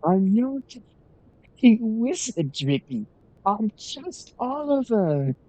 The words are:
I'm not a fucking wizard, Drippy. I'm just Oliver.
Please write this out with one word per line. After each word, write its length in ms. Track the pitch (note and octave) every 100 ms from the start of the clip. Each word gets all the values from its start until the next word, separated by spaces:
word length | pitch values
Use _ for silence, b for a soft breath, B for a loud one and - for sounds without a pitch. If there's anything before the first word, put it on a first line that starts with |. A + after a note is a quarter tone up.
I'm 300 | D3+ F#3+ F#3+
not 280 | G#3 B3+ C4+ - B3
a 60 | - _ _ _ _ _
fucking 340 | _ _ B3 A3+ A3+ A3
wizard, 520 | A#3 F4+ - - D3+
Drippy. 560 | - C#3 C#3+ - B2 G#2 _ _ _ G3
I'm 240 | G#3 A3 -
just 560 | - - F#4 - - _
Oliver. 960 | B3 C#4 D4 C#4 B3 A3 F3+ D3 C3+ C3